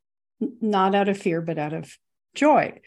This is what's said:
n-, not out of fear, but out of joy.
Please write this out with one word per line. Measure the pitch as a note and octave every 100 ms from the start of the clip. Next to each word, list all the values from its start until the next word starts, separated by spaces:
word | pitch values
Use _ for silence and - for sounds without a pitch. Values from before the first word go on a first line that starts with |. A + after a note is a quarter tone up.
| _ _ _ _
n-, | D#4+ -
not | G#3+ G3 F#3+
out | G3+ G3+
of | G3
fear, | G3 E3
but | E3 D#3
out | D3+
of | E3 E3 - _ _ _
joy. | - D4 A#3+ C#3+ -